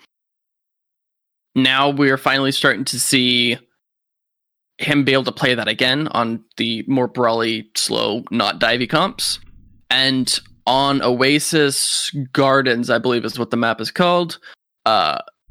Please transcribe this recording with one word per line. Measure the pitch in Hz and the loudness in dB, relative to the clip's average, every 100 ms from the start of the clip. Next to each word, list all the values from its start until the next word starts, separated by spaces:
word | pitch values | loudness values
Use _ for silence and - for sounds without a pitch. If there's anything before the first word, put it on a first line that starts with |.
| _ _ _ _ _ _ _ _ _ _ _ _ _ _ _ | _ _ _ _ _ _ _ _ _ _ _ _ _ _ _
now | 135 131 131 143 | 0 2 2 2
we're | 139 143 135 | 2 2 2
finally | 143 135 135 | 0 0 0
starting | 135 143 113 135 | 2 0 0 -4
to | 127 | -4
see | - 135 123 123 120 117 _ _ _ _ _ _ _ _ _ _ _ - | 0 2 2 2 0 -2 _ _ _ _ _ _ _ _ _ _ _ -10
him | - 143 | -2 0
be | 135 | 4
able | 135 | 2
to | 131 | 0
play | - 135 | -2 0
that | 117 107 | 0 -2
again | 107 127 139 156 | 0 0 0 -2
on | - 117 113 _ - | -2 -2 -4 _ -6
the | 117 113 - | -4 -4 -2
more | 135 123 | 0 0
brawly, | 123 120 117 113 113 107 | 0 0 2 0 -2 -6
slow, | - - 113 110 110 - | -6 -4 -2 -2 -4 -4
not | 117 101 - | -2 -2 0
divey | 117 120 135 | 0 0 0
comps. | 156 190 - - - - - - - - | 0 0 -4 -6 -6 -12 -20 -20 -18 -4
And | 127 135 131 123 - - - - | 0 0 0 -2 -4 -8 -6 0
on | 131 139 139 | 2 2 0
Oasis | 123 123 131 147 - 160 143 135 - - - 143 131 | 0 2 2 2 2 0 0 0 -4 -4 -6 -8 -4
Gardens, | - 135 135 131 120 117 | 2 4 4 2 0 0
I | 120 | 0
believe | 127 120 | 2 0
is | 110 120 | -2 -6
what | 117 | -4
the | 117 | 0
map | 113 110 | 0 -2
is | 107 | -6
called, | - 180 175 170 - - - _ _ 110 | 0 2 2 -2 -8 -20 -20 _ _ 0
uh, | 107 78 67 - _ - | 2 2 -2 -10 _ -20